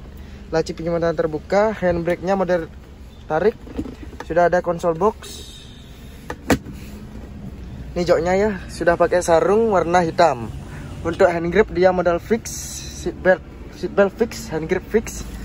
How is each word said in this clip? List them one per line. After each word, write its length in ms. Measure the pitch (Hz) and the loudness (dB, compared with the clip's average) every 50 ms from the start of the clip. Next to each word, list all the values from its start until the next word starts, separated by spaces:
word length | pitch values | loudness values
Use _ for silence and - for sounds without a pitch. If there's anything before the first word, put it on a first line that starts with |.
| - - - - - - - - - - | -14 -18 -16 -16 -16 -16 -16 -18 -12 -2
Laci 240 | 160 160 160 175 170 | -2 -2 -2 -2 -6
penyimpanan 400 | - 160 170 170 170 165 170 160 | -6 -4 -2 -2 0 0 0 0
terbuka, 640 | 160 165 160 156 147 143 - 180 196 214 220 208 | 0 -2 -2 -2 -6 -4 0 2 4 4 2 0
handbrake-nya 560 | - 180 180 170 170 170 170 175 - 165 180 196 | 0 0 0 0 0 0 -2 -2 -2 0 -2 0
model 320 | 196 185 175 180 165 165 - - - - - - - - - - - - - | 0 2 2 0 0 0 -6 -12 -20 -20 -20 -20 -20 -20 -20 -20 -20 -8 -4
tarik. 240 | 156 160 180 220 - - - - - - - - - - - - - - - | -2 2 2 2 0 0 -14 -12 -10 -10 -8 -10 -12 -14 -14 -16 -14 -14 -10
Sudah 240 | - 160 170 175 170 | 0 2 4 4 4
ada 160 | 170 180 180 | 4 2 0
konsol 320 | 175 170 170 - 170 165 | 0 -2 0 0 -2 0
box. 480 | 160 185 220 214 - - - - - - - - - - - - - - - - - - - - - - - - - - - - - - - - - - - - - - - - - - - - - - - - - - - - - - - - | 2 2 2 2 0 -12 -14 -14 -14 -14 -16 -16 -18 -18 -18 -18 -18 -18 -18 -18 -18 -18 -18 -18 -18 -14 -14 -14 -12 -2 -2 -2 -2 -2 -12 -14 -14 -14 -14 -14 -16 -16 -14 -14 -14 -14 -14 -14 -14 -14 -14 -14 -14 -14 -14 -14 -12 -12 -6 -4
Ini 80 | 175 | -4
joknya 320 | 175 165 175 131 165 180 185 | 4 4 4 4 4 2 4
ya, 240 | 196 208 220 202 180 - | 4 4 2 0 -4 -8
sudah 320 | - - - 170 170 170 | -12 -8 0 2 2 4
pakai 240 | 165 170 165 175 180 | 4 4 4 4 2
sarung 480 | 170 175 165 160 160 175 202 220 233 226 | 4 6 6 6 6 6 4 4 4 4
warna 320 | 202 180 160 165 175 185 | 4 2 2 4 4 4
hitam. 480 | 175 165 - - 170 156 135 120 113 101 - - - - - - - - - - - | 2 2 4 4 4 4 4 0 -6 -8 -10 -12 -12 -12 -14 -14 -12 -12 -12 -6 -4
Untuk 240 | 165 170 - 196 175 | -4 2 4 4 4
hand 240 | 170 170 165 170 170 | 4 2 -2 2 4
grip 160 | 196 214 - | 4 2 4
dia 240 | 175 170 185 185 185 | 2 4 4 4 4
model 240 | 180 175 175 170 | 4 2 2 2
fix, 320 | 170 - - 220 226 - - - - - - - - - - - - - | 0 2 0 0 0 0 -8 -10 -10 -10 -12 -12 -12 -12 -12 -12 -8 -8
seat 80 | 220 - - | -8 -8 2
belt, 240 | - 185 185 160 - - - - - - - | 4 4 4 4 2 -12 -16 -16 -16 -16 -10
seat 160 | - - - - | -8 -8 -2 4
belt 160 | 196 202 190 | 4 4 4
fix, 400 | - - 247 233 - - - - | 4 -2 -2 -2 -2 -10 -10 -6
hand 160 | - 156 160 | -6 -6 -2
grip 160 | 156 185 185 - - | -2 -4 -4 -4 0
fix. 320 | - 226 226 - - - - - - - | 0 0 0 0 -10 -10 -12 -10 -12 -12